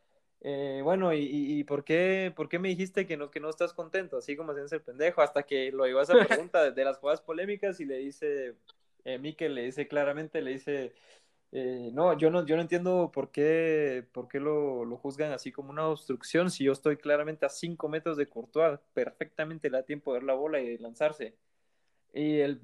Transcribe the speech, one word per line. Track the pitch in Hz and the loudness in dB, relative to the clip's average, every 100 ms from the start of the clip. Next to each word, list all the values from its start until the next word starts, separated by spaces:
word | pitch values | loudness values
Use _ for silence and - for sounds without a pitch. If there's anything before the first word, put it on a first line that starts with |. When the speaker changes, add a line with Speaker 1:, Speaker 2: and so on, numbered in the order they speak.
| _ _ _ _ | _ _ _ _
Speaker 1:
eh, | 139 139 139 135 | -8 -4 -4 -2
bueno, | 143 190 180 | 0 2 2
¿y, | 151 | 2
y, | 143 147 143 147 | 0 -2 0 -2
y | |
por | 143 143 | -2 -4
qué, | 143 160 185 190 185 175 | 0 2 2 2 -2 -6
por | 156 | -4
qué | 170 | -2
me | 190 | -2
dijiste | 180 190 196 180 | -2 -2 -2 -2
que | 151 | -4
no, | 143 | -8
que | 156 | -8
no | 151 | -8
estás | 156 170 | -2 -4
contento? | - 160 190 180 175 | -4 -6 -4 -4 -6
Así | 151 143 | -6 -8
como | 160 | -6
haciéndose | 143 143 160 | -8 -6 -8
el | |
pendejo, | - 127 165 170 | -8 0 2 4
hasta | 147 143 | 4 2
que | - 135 131 | 0 0 0
lo | 135 131 | 2 2
llevó | 131 | 4
a | |
esa | 147 | 8
Speaker 2:
<laughs> | 226 185 214 175 | 8 8 4 2
Speaker 1:
pregunta | 175 | 4
de, | 143 | 4
de | 127 | 4
las | 135 131 | 0 0
jugadas | 139 160 | -2 -2
polémicas | - 160 196 202 202 180 | -2 -6 -4 -2 -4 -4
y | |
le | 139 131 | -6 -6
dice, | 139 139 151 143 127 117 - _ _ _ | -8 -6 -4 -4 -6 -10 -20 _ _ _
eh, | 127 127 | -10 -8
Mikel | 147 156 160 | -8 -4 -4
le | 131 | -2
dice | 123 135 139 | -4 -4 -2
claramente, | 147 143 147 156 160 | 0 0 -2 -4 -4
le | 131 | -4
dice, | 135 143 139 127 - _ - _ _ _ | -6 -4 -4 -6 -10 _ -20 _ _ _
eh, | 131 127 127 120 | -6 -4 -4 -4
no, | 127 180 151 | 2 4 6
yo | 156 | 4
no, | 175 147 | 4 2
yo | 160 | 0
no | |
entiendo | 165 175 180 180 170 | 0 0 2 2 2
por | 139 135 | -2 -4
qué, | - 151 165 165 156 147 127 120 | 0 2 4 2 2 0 -2 -6
por | 127 120 | -10 -8
qué | 139 | -4
lo, | 147 151 143 123 | 0 0 0 -2
lo | 117 123 | -4 -6
juzgan | 139 135 151 | -6 -4 -4
así | 131 131 | -4 -8
como | 135 139 | -12 -8
una | 151 160 | -4 -2
obstrucción | 151 - 127 - 160 180 | -2 -4 -6 0 2 2
si | 180 | 2
yo | 135 | 2
estoy | 135 151 143 | 4 2 0
claramente | 147 147 151 156 | 2 2 0 -2
a | 143 | -2
cinco | - 170 165 151 | -2 -8 -4 -4
metros | 156 165 147 | -4 -2 -2
de | 139 | -2
Courtois, | 117 117 156 160 143 _ | -6 -4 2 2 2 _
perfectamente | - 123 - 156 - 156 160 143 | -4 -2 -4 -8 -6 -8 -4 -2
le | 127 | -2
da | |
tiempo | 131 147 143 | -4 -6 -4
de | 123 | -2
ver | 135 | 0
la | |
bola | 131 156 147 | 0 0 -2
y | 120 113 | -2 -6
de | |
lanzarse. | 117 117 156 151 110 - _ _ _ _ _ _ _ | -10 -2 -2 -2 -10 -14 _ _ _ _ _ _ _
Y | - 151 151 | -4 0 2
el, | 143 127 | 2 -2